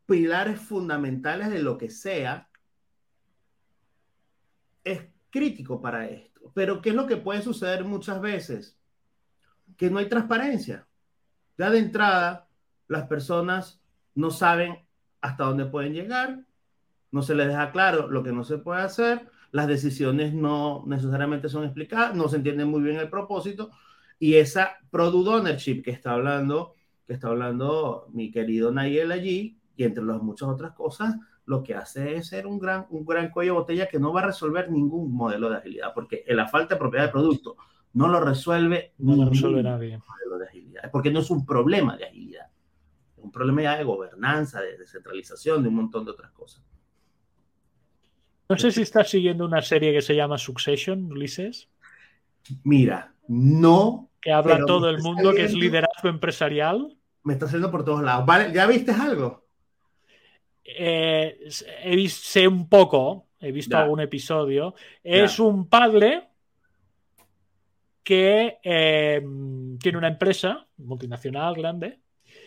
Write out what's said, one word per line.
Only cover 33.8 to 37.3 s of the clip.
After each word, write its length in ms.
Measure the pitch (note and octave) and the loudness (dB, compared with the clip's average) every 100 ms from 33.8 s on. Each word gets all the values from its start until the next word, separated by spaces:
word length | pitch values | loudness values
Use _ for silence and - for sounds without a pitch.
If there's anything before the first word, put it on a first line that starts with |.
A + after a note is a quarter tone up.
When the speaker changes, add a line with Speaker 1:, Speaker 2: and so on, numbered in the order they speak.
| F#3 | -2
Speaker 1:
que 120 | D3+ | -2
no 120 | D3 | 0
va 100 | F3 | 0
a 40 | G3 | -2
resolver 440 | F#3+ D#3 E3 F3+ | -2 -4 -4 -2
ningún 440 | D#3 C#3+ E3+ D3+ | 0 0 -2 -4
modelo 340 | B2 A2+ G#2 A2+ | -4 -2 -2 -4
de 80 | G#2 | -4
agilidad, 340 | F2+ G2+ F#2+ | -8 -10 -8
porque 300 | - A2+ G#2+ - | -10 -8 -8 -2
la 200 | A#2 A#2 | 0 2
falta 260 | D3+ E3 | 0 0
de 40 | - | -2
propiedad 260 | C3 B2+ D3 | -2 0 0
de 60 | |
producto 440 | C#3 D#3 | 2 2